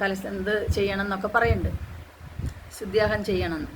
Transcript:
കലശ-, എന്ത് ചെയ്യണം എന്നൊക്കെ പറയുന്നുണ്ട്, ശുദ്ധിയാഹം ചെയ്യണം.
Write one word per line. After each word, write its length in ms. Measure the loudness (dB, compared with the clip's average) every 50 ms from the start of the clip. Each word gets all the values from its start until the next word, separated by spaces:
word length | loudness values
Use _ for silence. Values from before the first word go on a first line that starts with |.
കലശ-, 260 | 2 0 0 -2 -4 -4 -4
എന്ത് 200 | -2 0 0 0 2 2 2 2
ചെയ്യണം 280 | 2 2 2 2 0 0
എന്നൊക്കെ 240 | 0 -2 -2 0 2 4
പറയുന്നുണ്ട്, 480 | 4 4 4 4 2 0 -2 -2 -4 -8 -10 -12 -14 -16 -18 -18 -18 -18 -14 -10 -8 -8 -8 -8 -10 -14 -16 -12
ശുദ്ധിയാഹം 440 | -10 -4 0 2 4 4 4 2 2 2 2
ചെയ്യണം. 340 | 2 2 2 0 -2 -2 -4 -4 -2